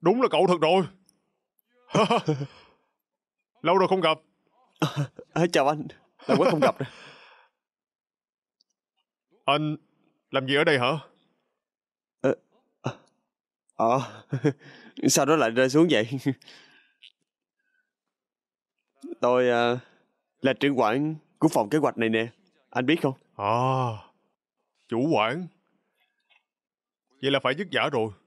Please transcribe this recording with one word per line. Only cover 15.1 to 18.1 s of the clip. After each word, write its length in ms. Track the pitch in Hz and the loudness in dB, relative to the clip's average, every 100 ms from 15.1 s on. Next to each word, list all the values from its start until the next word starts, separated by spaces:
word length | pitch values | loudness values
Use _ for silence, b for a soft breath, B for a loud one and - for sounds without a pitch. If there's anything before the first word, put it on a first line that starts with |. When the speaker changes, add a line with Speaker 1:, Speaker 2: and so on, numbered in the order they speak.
| 135 139 | 0 2
Speaker 2:
nó 100 | 156 | 2
lại 140 | 117 | 2
rơi 180 | 113 131 | 2 2
xuống 180 | 135 170 | 4 4
vậy? 180 | 127 113 135 | 2 0 -4
<laughs> 100 | 139 131 b b b b b b b _ _ _ _ _ _ _ _ _ _ | -6 -6 b b b b b b b _ _ _ _ _ _ _ _ _ _